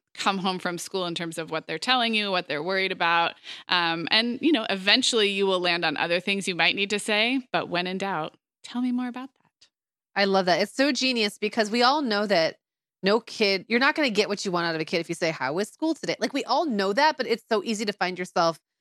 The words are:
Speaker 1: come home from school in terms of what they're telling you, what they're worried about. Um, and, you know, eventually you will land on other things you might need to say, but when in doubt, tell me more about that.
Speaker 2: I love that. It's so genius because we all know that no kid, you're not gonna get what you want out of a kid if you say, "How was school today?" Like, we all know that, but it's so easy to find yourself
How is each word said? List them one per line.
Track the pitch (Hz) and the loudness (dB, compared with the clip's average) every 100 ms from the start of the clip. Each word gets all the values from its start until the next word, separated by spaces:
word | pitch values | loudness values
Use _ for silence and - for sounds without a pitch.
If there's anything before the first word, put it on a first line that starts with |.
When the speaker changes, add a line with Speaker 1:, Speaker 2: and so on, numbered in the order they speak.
| _ | _
Speaker 1:
come | - 214 196 | -4 -2 0
home | 190 185 | -2 -2
from | 180 170 | -4 -6
school | - 190 175 | -6 -4 -4
in | 165 | -4
terms | 170 165 | -6 -8
of | 160 | -6
what | 156 - | -8 -6
they're | 160 | -6
telling | 247 254 226 | 0 2 2
you, | 220 202 | 0 0
what | 180 175 | -2 -2
they're | 151 | -4
worried | 170 190 190 | -2 0 0
about. | 180 170 170 170 - - - - | 0 2 2 2 -2 -16 -14 -2
Um, | 180 170 165 - | 0 0 -2 0
and, | 214 240 233 | 2 2 0
you | 311 | 2
know, | 247 - | 2 0
eventually | 190 196 226 - 233 202 | -2 4 4 4 2 2
you | 196 196 | 2 2
will | 185 | 2
land | 175 175 | 2 0
on | 165 147 | 0 0
other | 170 175 | 0 0
things | 202 196 190 | 0 -2 -2
you | 170 | 0
might | 170 185 | 0 2
need | 196 | -2
to | 208 | -2
say, | - 208 233 262 - | 0 0 0 -2 -2
but | 170 - | -4 -2
when | 175 180 | -4 -4
in | 190 | -4
doubt, | 196 160 156 _ _ _ | -4 -4 -6 _ _ _
tell | - 240 | -10 -4
me | 254 | -2
more | 247 247 | -2 -4
about | 247 269 | -10 -14
that. | _ _ _ _ _ _ _ _ 196 | _ _ _ _ _ _ _ _ 0
Speaker 2:
I | 202 | 2
love | 190 180 | 4 4
that. | 165 | 2
It's | 202 - | 2 2
so | 285 | 0
genius | 247 262 240 208 - | 2 0 0 0 -2
because | 208 240 208 | -4 0 0
we | 240 | 4
all | 240 302 | 4 4
know | 254 208 208 | 0 0 2
that | 180 160 - _ _ _ - | 2 2 -2 _ _ _ -2
no | 190 220 | 2 2
kid, | - - 202 190 - | 0 0 2 2 0
you're | 233 | 2
not | 277 311 | 2 2
gonna | 277 | 0
get | 202 196 | 2 0
what | 202 | -2
you | 202 | -2
want | 175 170 | -2 -2
out | 160 | -2
of | |
a | |
kid | 160 175 | -2 -2
if | 165 | -2
you | 165 | -2
say, | 165 | -2
"How | 156 131 | -2 -2
was | 156 208 | -2 -4
school | - 320 | -4 -4
today?" | 311 165 160 | -2 -4 -4
Like, | 240 | -2
we | 277 | -4
all | 233 269 339 | 0 0 0
know | 202 190 | 0 0
that, | 208 302 294 | 2 2 2
but | 208 | -4
it's | 220 - | -4 -2
so | 214 | -2
easy | 240 208 214 | -2 -4 -4
to | |
find | - 185 175 | -2 -4 -4
yourself | 185 185 165 156 _ _ | -4 0 0 0 _ _